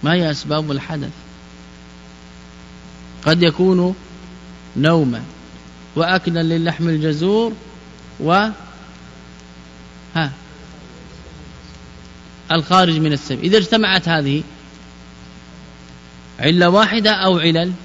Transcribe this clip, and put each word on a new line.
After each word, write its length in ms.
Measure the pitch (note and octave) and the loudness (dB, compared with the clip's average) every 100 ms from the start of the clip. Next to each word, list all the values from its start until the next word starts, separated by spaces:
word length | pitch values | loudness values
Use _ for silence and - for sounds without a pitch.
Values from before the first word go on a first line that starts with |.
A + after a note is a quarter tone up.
ما 100 | C#3+ | 2
هي 180 | F3 E3 | 0 0
أسباب 400 | D3 - D3+ D#3 | -4 -4 -4 -2
الحدث؟ 380 | C#3 - D#3+ C3+ - - - - - - - - - - - - - - - - - - - - - - | -6 -6 -8 -8 -12 -20 -20 -20 -20 -20 -20 -20 -20 -20 -20 -20 -20 -20 -20 -20 -20 -20 -20 -18 -4 2
قد 180 | E3 | 4
يكون 520 | E3+ D3 F#3 F3+ F3+ F#3+ - - - - - - - - | 4 4 4 4 2 -2 -12 -20 -20 -20 -20 -20 -10 0
نوما 440 | D3 E3 C#3 A#2 C3 - - - - - - - | 4 4 2 -2 -8 -16 -20 -20 -20 -20 -10 -2
وأكلا 480 | E3 F#3 F3 E3 | 2 2 0 0
للحم 460 | D#3+ E3 E3 E3 E3+ | 0 0 0 0 0
الجزور 640 | D#3 D#3 D3+ F3 G#3+ A3+ A3 - - - - - - | 0 0 0 0 0 0 -6 -16 -20 -20 -20 -20 -6
و 120 | C#3+ F3+ A3 G#3 - - - - - - - - - - - - - - - E3 | 2 2 2 -4 -16 -20 -20 -20 -20 -20 -20 -20 -20 -20 -20 -20 -20 -20 -8 -4
ها 160 | D3+ C#3 - - - - - - - - - - - - - - - - - - - - - | -4 -4 -18 -20 -20 -20 -20 -20 -20 -20 -18 -18 -18 -20 -20 -20 -20 -20 -20 -20 -20 -20 -2
الخارج 480 | E3 D3 F3+ F3+ D#3+ | -2 2 4 4 2
من 140 | D#3 | 0
السبيل. 300 | C#3+ - C3 | 0 -4 -4
إذا 140 | F3+ G#3+ | 2 2
اجتمعت 520 | F#3+ A3+ G#3+ F#3+ E3+ | 4 0 2 0 2
هذه 340 | E3 C#3 C#3+ D#3 - - - - - - - - G#5 - - - - - - - - - - | 0 0 -2 -4 -16 -20 -20 -20 -20 -20 -20 -20 -20 -20 -20 -20 -20 -20 -20 -20 -20 -20 -2
علة 300 | C#3+ F3 F3 | 2 4 6
واحدة 420 | F#3+ G#3+ A3+ G#3 | 6 4 2 2
أو 280 | G#3 F#3+ F3+ | 2 2 2
علل؟ 320 | D#3+ D#3+ F3 F3+ | 2 0 -2 -6